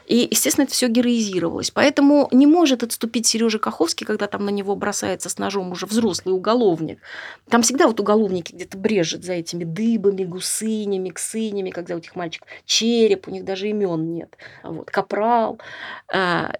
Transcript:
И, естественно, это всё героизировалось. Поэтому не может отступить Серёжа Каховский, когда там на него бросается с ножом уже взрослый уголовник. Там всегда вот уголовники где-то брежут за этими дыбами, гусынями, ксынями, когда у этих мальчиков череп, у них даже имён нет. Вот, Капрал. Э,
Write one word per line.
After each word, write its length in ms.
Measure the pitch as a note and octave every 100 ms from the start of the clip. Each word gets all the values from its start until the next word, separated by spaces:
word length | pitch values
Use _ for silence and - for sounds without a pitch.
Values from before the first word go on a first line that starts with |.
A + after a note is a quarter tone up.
| -
И, 220 | A#3 A#3+
естественно, 340 | A3 - -
это 100 | C4+
всё 140 | - B3
героизировалось. 800 | A3+ A#3+ A#3+ G#3 F#3 E3+ - F#3
Поэтому 580 | - C4 D4 C#4 D4 C#4
не 160 | B3 D4
может 360 | E4+ D#4+ B3
отступить 440 | A#3 - A3+ A#3+ A3+
Серёжа 320 | A3+ A3+ G#3+
Каховский, 460 | A3 - E4 - G#3+
когда 200 | G#3+ G3+
там 180 | G3
на 60 | G3+
него 260 | G3+ G3 G3
бросается 540 | G#3 G3+ G#3 F#3 F3
с 80 | -
ножом 340 | G3 G3 F#3
уже 140 | F3 F#3+
взрослый 480 | A3 A3+ E3+ F3+
уголовник. 640 | F#3 F3+ A#3+ A3 E3 D#3+ - - - - - -
Там 140 | A#3+
всегда 240 | A#3 C4 E4
вот 120 | A3+
уголовники 540 | G3+ G#3+ G#3 F#3 E3
где-то 240 | F3 F3+ G3
брежут 480 | G#3 G#3+ E3 E3+
за 80 | F3
этими 320 | F3+ E3+ F3
дыбами, 600 | E3+ D#3+ A3 A3+ G3 F#3+
гусынями, 840 | F3+ F3+ F3+ - A3 A3 G#3 G3 F#3
ксынями, 640 | E3 - A3 A3 G3+ F#3+
когда 240 | F3 F3
у 40 | E3+
этих 180 | E3 -
мальчиков 320 | E3+ - - - -
череп, 600 | - A3+ A#3 A3 F#3+ -
у 20 |
них 140 | F#3+ F#3
даже 240 | F#3+ G3+
имён 420 | G#3+ G3 E3 D#3+
нет. 240 | E3+ - _ - -
Вот, 280 | - D#3+ -
Капрал. 680 | - G3 G3+ A3 A#3+ A3 A3+ - - - - -
Э, 380 | F#3 F#3 E3+ - -